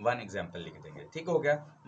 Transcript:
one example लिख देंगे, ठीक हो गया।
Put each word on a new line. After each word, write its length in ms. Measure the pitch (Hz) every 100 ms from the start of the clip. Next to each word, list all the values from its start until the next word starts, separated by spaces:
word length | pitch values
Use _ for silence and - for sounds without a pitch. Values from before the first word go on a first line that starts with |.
one 180 | 110 120
example 380 | 104 95 85 90
लिख 200 | 80 76
देंगे, 240 | 78 73 73
ठीक 140 | 160 165
हो 100 | 160
गया। 440 | 143 147 - -